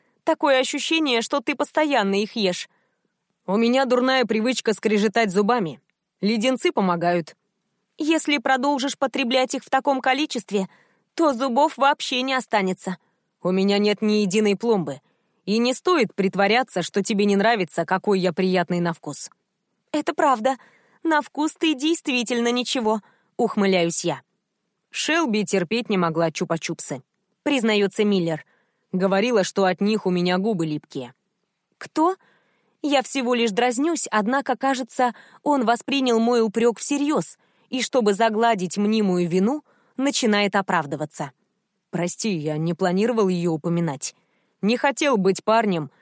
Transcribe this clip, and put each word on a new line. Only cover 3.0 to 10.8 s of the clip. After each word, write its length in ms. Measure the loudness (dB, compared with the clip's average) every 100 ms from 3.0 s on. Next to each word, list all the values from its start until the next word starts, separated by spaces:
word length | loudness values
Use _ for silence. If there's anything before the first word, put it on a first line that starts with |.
| _ _ _ _ -4
«У 120 | 0
меня 260 | 2 2
дурная 400 | 2 2 2 2
привычка 480 | 2 0 -2 -2 -2
скрежетать 580 | -2 0 2 2 2 0
зубами. 480 | 0 2 0 -2 -8 _ _ _ _
Леденцы 500 | -2 0 0 0 0
помогают». 640 | 0 0 2 0 0 -2 -14 _ _ _ _ _ _
«Если 400 | 0 0 2 0
продолжишь 580 | 2 2 2 0 -2 -4
потреблять 580 | -4 -2 0 0 0
их 80 | -4
в 60 | -2
таком 320 | -2 0 0
количестве, 680 | 0 0 -2 -4 -4 -4 -4 _